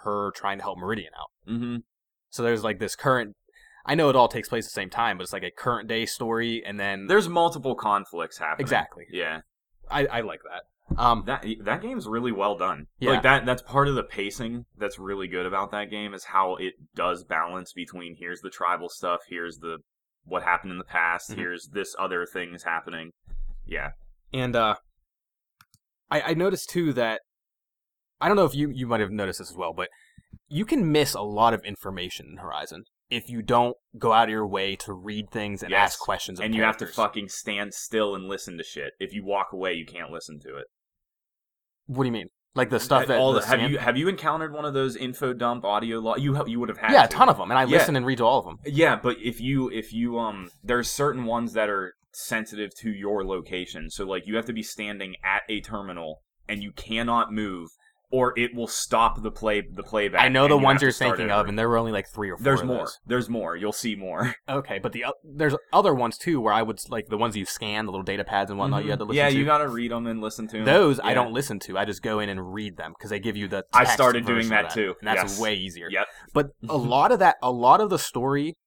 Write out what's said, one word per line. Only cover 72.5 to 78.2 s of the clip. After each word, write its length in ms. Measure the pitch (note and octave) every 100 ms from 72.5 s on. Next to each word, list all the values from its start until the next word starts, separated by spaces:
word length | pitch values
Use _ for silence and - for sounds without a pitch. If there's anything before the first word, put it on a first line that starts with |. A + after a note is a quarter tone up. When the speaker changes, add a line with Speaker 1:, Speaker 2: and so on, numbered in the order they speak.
Speaker 1:
read 220 | G2+ G#2 E2+
them, 180 | D#2+ -
'cause 100 | G#2
they 80 | G#2
give 180 | A2+ G2+
you 120 | G2
the 160 | G2 -
Speaker 2:
I 60 | A#2+
Speaker 1:
text 140 | B2
Speaker 2:
started 300 | A#2+ B2+ A#2+
doing 120 | A#2 A#2
Speaker 1:
version 160 | A2+
of 60 | G#2+
Speaker 2:
that, 60 | -
Speaker 1:
that, 60 |
Speaker 2:
too. 200 | A2+ G2 -
Speaker 1:
and 80 | G#2+
that's 240 | G2+ G2
Speaker 2:
Yes. 80 | G2+
Speaker 1:
way 140 | A2
easier. 340 | G2+ F#2 F2 E2+
Speaker 2:
Yep. 160 | F#2+ - - -
Speaker 1:
But 160 | D3+ C#3+ - A#2
a 80 | D3+
Speaker 2:
<laughs> 0 |
Speaker 1:
lot 360 | B2 C3 F#3+
of 80 | A3+
that, 160 | F3+ -
a 80 | B2+
lot 300 | B2 B2 F#3
of 80 | G#3
the 100 | E3
story, 580 | - B2